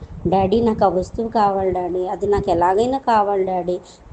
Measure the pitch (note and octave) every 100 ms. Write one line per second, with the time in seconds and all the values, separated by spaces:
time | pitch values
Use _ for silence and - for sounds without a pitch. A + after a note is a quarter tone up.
0 | - - F3 F#3 F#3+ G#3+ A#3 A3 G3 F3
1 | F3+ - A3+ A3+ G3+ G3 F#3+ F#3 F3+ F3+
2 | F#3 F#3+ G3+ G3+ - E3+ F3 F#3+ A#3+ C4+
3 | C4 A3+ G3+ G3+ F#3+ F#3 F3 F3+ - -
4 | -